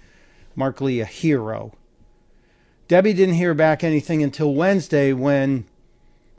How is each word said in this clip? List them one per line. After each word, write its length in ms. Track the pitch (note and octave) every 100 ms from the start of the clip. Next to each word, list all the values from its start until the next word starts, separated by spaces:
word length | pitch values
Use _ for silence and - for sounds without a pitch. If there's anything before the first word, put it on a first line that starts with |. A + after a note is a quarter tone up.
| _ _ _ _ - -
Mark 260 | C3+ -
Lee, 180 | C3+ B2
a 60 | G#2+
hero." 680 | - D#3+ C3+ A2 A2 G#2+ - _ _ - _ _ _ _ _ _ _ -
Debbie 260 | F3 G3+
didn't 220 | F#3 F#3+ E3+
hear 180 | F3
back 320 | D3+ D#3 D3+ E3
anything 360 | D3+ C#3+ D#3+
until 320 | C#3+ C3+ D3+
Wednesday 600 | C#3 F#3 G3 D3 D3 C#3
when, 520 | C3 C#3 C#3 C3+ C3 - _ _ _ _ _ _